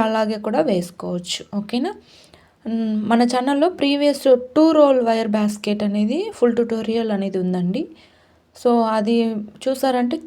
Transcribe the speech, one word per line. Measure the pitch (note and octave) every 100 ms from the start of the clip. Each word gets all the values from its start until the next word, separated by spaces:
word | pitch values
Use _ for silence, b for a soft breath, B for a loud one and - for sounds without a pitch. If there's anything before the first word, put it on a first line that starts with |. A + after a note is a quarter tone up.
| A3
అలాగే | A3 G#3+ G#3+ G#3+
కూడా | B3 -
వేసుకోవచ్చు, | F#3 F3+ - F3+ F3+ F3+ - - G3+
ఓకేనా? | G#3 B3 E4+ G#4+ b b b b b b A3+
ఉమ్, | A3+ A3 G#3+ G#3+
మన | A#3
ఛానల్లో | A#3+ B3 B3+ C#4 E4 F4+
ప్రీవియస్ | C#4+ C#4+ D4 C#4 C#4 B3+ B3+
టూ | D4+ D#4+
రోల్ | D#4 C#4+ C4
వైర్ | A#3 A3+ A3+ G#3+
బాస్కెట్ | G#3 G#3 G#3+ G#3
అనేది | G#3 G#3 G#3+ C#4 A4 -
ఫుల్ | A#3+ A#3
ట్యుటోరియల్ | A#3 A3+ G#3+ A3+ A3+
అనేది | G3+ G3 F#3+
ఉందండి. | F3+ F3+ F3+ G3+ F4 b b b b b b -
So, | B3 A#3+ A3+
అది | A3 G#3 A#3 A3+ G#3+ G#3 -
చూసారంటే | C4 C4+ C4+ B3+ B3 D#4+